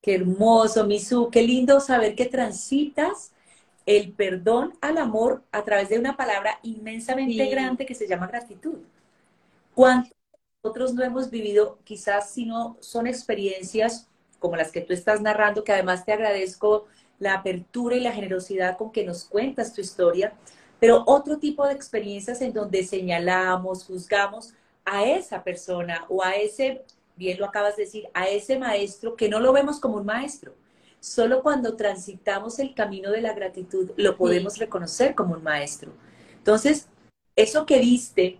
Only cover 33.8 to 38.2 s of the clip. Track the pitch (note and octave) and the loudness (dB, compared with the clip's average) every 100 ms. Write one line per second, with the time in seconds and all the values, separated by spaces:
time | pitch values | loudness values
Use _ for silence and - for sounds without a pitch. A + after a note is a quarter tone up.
33.8 | F#3 - G3+ F#3 F3+ F3+ F#3+ G#3 A3 F#3+ | -4 2 0 2 2 2 0 -6 -6 -6
34.8 | E3+ - C4 D4 F#3+ E3 D#3+ D3+ C#3+ - | -8 0 0 2 -2 -2 -2 -4 -4 -10
35.8 | - - - _ - - - G#3+ C#4 D4+ | -16 -20 -20 _ -20 -6 2 4 4 2
36.8 | - _ _ _ _ - A3 D4+ D#4 C#4 | -2 _ _ _ _ 2 4 2 4 4
37.8 | A#3+ B3 - - | 6 4 2 0